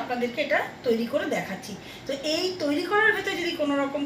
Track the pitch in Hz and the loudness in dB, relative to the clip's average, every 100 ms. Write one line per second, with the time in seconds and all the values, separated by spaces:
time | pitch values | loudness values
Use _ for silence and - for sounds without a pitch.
0 | - 247 233 311 277 294 - - 254 226 | 0 -2 -2 0 0 2 0 -4 0 2
1 | 233 294 - 190 170 180 - 190 - - | 2 0 0 -2 -2 -8 -10 -12 -12 -14
2 | - 269 302 320 370 370 294 302 349 415 | -6 -4 -2 0 0 0 0 0 4 6
3 | 440 381 392 381 339 330 285 277 277 285 | 6 4 0 -2 -2 0 0 2 0 0